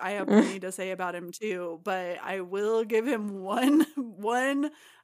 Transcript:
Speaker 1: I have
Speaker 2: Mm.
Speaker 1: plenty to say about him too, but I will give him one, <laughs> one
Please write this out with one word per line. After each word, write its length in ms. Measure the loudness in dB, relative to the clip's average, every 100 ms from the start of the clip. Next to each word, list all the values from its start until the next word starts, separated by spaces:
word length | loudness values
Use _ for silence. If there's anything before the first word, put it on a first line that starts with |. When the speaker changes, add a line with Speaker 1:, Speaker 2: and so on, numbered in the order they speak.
Speaker 1:
I 100 | -4
have 140 | -2 4
Speaker 2:
Mm. 160 | 6
Speaker 1:
plenty 180 | 6 2
to 120 | -8
say 180 | -6 -6
about 240 | -4 -4
him 160 | -6 -8
too, 500 | -8 -6 -4 -6 -8
but 340 | -4 -4 -4 -6
I 180 | -6 -6
will 420 | -4 -2 0 0
give 220 | 2 2 2
him 340 | 0 -4 -6
one, 460 | -4 2 4 6 4
<laughs> 60 | -2
one 760 | -10 -6 -2 0 2 0 -2 -6 -20 -18